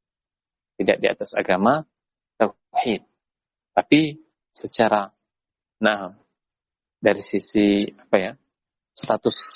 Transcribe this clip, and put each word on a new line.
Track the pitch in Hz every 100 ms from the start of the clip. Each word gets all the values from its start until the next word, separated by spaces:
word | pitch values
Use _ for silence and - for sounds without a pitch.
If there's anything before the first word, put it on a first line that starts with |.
| _ _ _ _ _ _ _ -
Tidak | 98 -
di | 110
atas | - 101 104
agama | 98 92 113 151 - _ _ _ _ -
tauhid. | 214 - _ - 123 95 _ _ _ _ _ _ _ -
Tapi | - 147 151 151 _ _ _
secara, | - 107 - 110 104 98 _ _ _ _ _ _ -
nah, | 110 101 90 101 _ _ _ _ _ _ _ _
dari | 107 98
sisi, | - 98 - 107 101 101 104
apa | - - 101
ya, | 95 - _ _ _ _ _ -
status | - 110 117 - -